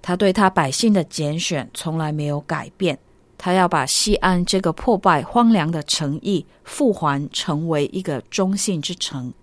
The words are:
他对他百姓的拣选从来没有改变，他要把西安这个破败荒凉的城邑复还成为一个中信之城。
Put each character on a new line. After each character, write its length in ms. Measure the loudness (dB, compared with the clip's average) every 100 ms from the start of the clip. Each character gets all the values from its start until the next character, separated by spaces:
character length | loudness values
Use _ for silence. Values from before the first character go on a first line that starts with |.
他 120 | -4
对 180 | 2 2
他 160 | 4 4
百 220 | 4 0
姓 220 | 2 2
的 100 | 2
拣 360 | 0 -4 -2 -2
选 280 | -2 -4 -6
从 220 | -8 -6 -4
来 140 | -4
没 140 | -4 -2
有 140 | -4
改 280 | -4 -8 -8 _
变， 200 | -4 -4 _ _ _ -6
他 160 | 0
要 120 | 2 4
把 180 | 2
西 300 | 0 -2 0 2
安 280 | 2 2
这 160 | 0 0
个 120 | 0
破 240 | -2 0 2
败 240 | 4 2
荒 280 | 2 4 6
凉 160 | 4 2
的 140 | -4
城 320 | -4 -2 -2 -4
邑 220 | -2 -2 -4 _
复 300 | -16 0 0
还 360 | 2 0 -2 -4
成 380 | -6 -2 -2 0
为 180 | 0 0
一 80 | -2
个 200 | -4 -6 -4
中 260 | -2 0 0
信 240 | -2 -4
之 140 | -6
城。 380 | -6 -6 -6 -10 -12